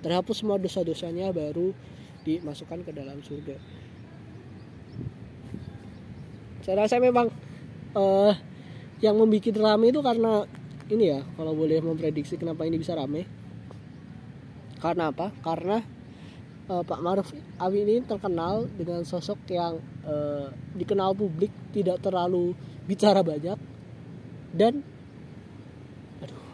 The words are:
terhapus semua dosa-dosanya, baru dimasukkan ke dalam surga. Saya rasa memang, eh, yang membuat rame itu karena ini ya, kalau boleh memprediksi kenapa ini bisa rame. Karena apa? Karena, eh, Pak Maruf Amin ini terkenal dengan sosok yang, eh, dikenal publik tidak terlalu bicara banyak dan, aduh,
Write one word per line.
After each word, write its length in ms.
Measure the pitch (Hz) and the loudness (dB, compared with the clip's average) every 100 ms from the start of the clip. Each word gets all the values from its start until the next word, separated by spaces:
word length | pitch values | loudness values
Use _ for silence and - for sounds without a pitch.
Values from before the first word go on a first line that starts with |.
terhapus 400 | 160 175 185 220 | 0 2 2 0
semua 160 | 214 196 | 0 2
dosa-dosanya, 720 | 185 190 165 160 170 170 190 | 0 0 0 -2 -4 -2 -2
baru 400 | 175 151 170 185 190 - - - - 156 | 0 -2 0 0 -2 -10 -16 -18 -8 -2
dimasukkan 560 | 165 156 143 - 170 | -2 -4 -8 -10 -10
ke 80 | 175 | -8
dalam 320 | 151 135 143 | -10 -10 -10
surga. 320 | 143 147 147 135 - - - - - - - - - - - - - - - - - - - - - - - - - - - - - - - | -10 -10 -10 -12 -12 -16 -16 -16 -16 -16 -16 -16 -16 -16 -16 -18 -12 -8 -8 -10 -16 -16 -12 -12 -10 -14 -14 -16 -14 -14 -14 -16 -16 -10 0
Saya 160 | 190 | 2
rasa 160 | 214 247 | 4 6
memang, 320 | 247 240 226 - - - - - - | 6 6 4 0 -12 -14 -14 -14 -4
eh, 400 | 208 196 196 208 196 - - - - - - | 4 6 8 8 6 0 -16 -16 -16 -16 2
yang 160 | 214 | 6
membuat 400 | 208 220 214 226 | 8 8 6 4
rame 400 | 214 214 214 226 | 4 6 8 6
itu 80 | 294 | 6
karena 420 | 269 233 226 208 - - - - - | 4 4 6 4 2 -6 -14 -12 0
ini 140 | 220 185 | 4 6
ya, 80 | 139 131 - | 4 -2 -4
kalau 160 | 160 | -2
boleh 240 | 156 160 160 | 2 4 4
memprediksi 560 | 165 160 160 156 139 | 2 0 0 0 -2
kenapa 320 | 160 165 160 160 | -4 -4 -2 0
ini 100 | 165 | 0
bisa 220 | 165 160 | 0 -2
rame. 240 | 135 151 185 - - - - - - - - - - - - - - - | -2 -4 -6 -12 -14 -14 -14 -16 -16 -16 -16 -16 -16 -16 -16 -16 -16 -4
Karena 320 | 165 170 156 | -2 0 0
apa? 160 | 135 190 - 160 | 0 -4 -4 -4
Karena, 320 | 165 175 220 - - - - - - - - - | -2 0 0 -2 -12 -18 -18 -18 -18 -18 -14 -4
eh, 160 | 180 | -2
Pak 180 | 170 175 170 | -2 -2 0
Maruf 240 | 196 190 147 - - | 0 0 -6 -12 -4
Amin 240 | 185 202 208 | 0 2 4
ini 160 | 233 | 2
terkenal 640 | 254 202 196 170 170 214 240 | 2 -2 -2 0 0 0 -2
dengan 320 | - 165 170 170 | -4 -4 -4 -4
sosok 320 | 175 170 202 - | -4 -4 -6 -2
yang, 320 | 180 170 165 - - | 0 0 -2 -8 -10
eh, 480 | 147 147 147 143 139 - - | -4 -2 0 -2 -6 -10 -8
dikenal 400 | 185 170 196 190 | -4 2 4 4
publik 400 | 196 202 160 208 - - | 2 0 2 0 -2 -6
tidak 320 | 208 180 180 | 0 2 2
terlalu 500 | 202 180 180 180 175 180 - - | 2 2 2 2 2 -2 -8 -8
bicara 400 | - 196 208 196 | -4 4 8 8
banyak 320 | 165 147 165 208 - - - - - - - - - | 6 0 -4 -6 -10 -16 -16 -16 -16 -14 -14 -16 -2
dan, 320 | 165 220 285 - - - - - - - - - - - - - - | 4 4 4 -4 -14 -18 -18 -16 -16 -16 -16 -16 -16 -16 -16 -16 -14
aduh, 200 | - - - | -14 -14 -16